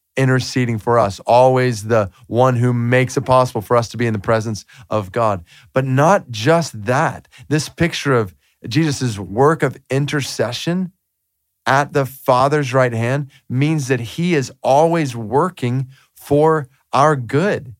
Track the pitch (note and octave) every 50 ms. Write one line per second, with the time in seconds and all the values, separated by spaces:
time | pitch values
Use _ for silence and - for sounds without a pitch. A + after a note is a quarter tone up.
0 | _ _ - C3 C3+ C3 C3 B2+ B2+ - - C3 B2 A#2 A#2 G#2 - A#2+ A#2+ A#2
1 | A#2 G2+ F#2+ - - - A2+ B2 B2+ C3 C3 B2+ B2+ B2+ A2+ G2+ G#2 A2 A#2 A2
2 | G2+ F2 - _ _ - G#2+ A#2+ B2+ C3 B2+ A#2 B2 B2 A#2+ A#2+ A#2 A#2+ B2+ B2+
3 | C3 B2+ - C#3 B2 - B2+ B2+ B2+ B2+ - A#2 G2 - B2 A#2+ A2+ - - A2+
4 | A#2+ A#2 A2 G#2 - - A2+ A2 G#2 A#2 G#2+ - - _ - - A#2+ - A2 G#2+
5 | G2 F#2 F2+ A#2 A#2 G#2+ G2+ F2+ E2+ _ - - - _ - C3 C3+ C3+ C3 C3
6 | D3 E3+ G3+ G3 - - A#2 G#2+ A2 D3 E3 E3+ D#3 - - A2 G2+ A2+ B2 C#3+
7 | D#3+ C3 F2+ - - _ _ - B2 - C#3+ D#3 - - - - E3+ E3+ - -
8 | - C#3+ C3 A#2+ A2 F2+ - _ _ _ _ _ - - G#2+ D3 E3 D3+ C3 -
9 | B2+ B2 G#2+ G2 G2 F#2 G2 A2+ C3+ D3+ D#3+ D#3+ D#3+ C3+ - - _ - C3 C#3
10 | C#3+ C3+ D3+ D3 C3 - - - A2+ A2 B2 - - E3 F3 F#3 F#3 E3 - _
11 | _ _ _ _ _ _ _ _ _ _ _ _ - A#2 C3 C#3 C#3+ - - D3
12 | C3+ B2+ C3+ - - - B2+ B2 C3 C#3 D3+ D3+ C#3+ B2 B2 C3+ B2+ B2 A#2 A2+
13 | A#2 A#2+ C3+ D3 C#3+ C3+ _ _ _ - A#2+ C3 D3 D3+ D#3+ D#3 C3 A#2+ C3+ A#2
14 | A#2 G#2+ - - E3+ F3+ E3+ C#3+ B2+ - - _ - B2+ C3 C#3+ D#3+ E3 E3 E3+
15 | D3+ C3+ A#2 A#2 A2+ G2+ A#2 C#3+ E3+ F#3 F#3 - B2+ A#2+ B2 C3+ C3+ C3 - _
16 | _ _ _ - - - C#3+ D3 D3+ D#3+ D#3+ D#3 C#3 - _ _ _ _ - B2+
17 | C#3+ D#3 D#3 C3+ A#2 G#2+ C3+ C#3+ F3 G#3 F3 - D#2+ - -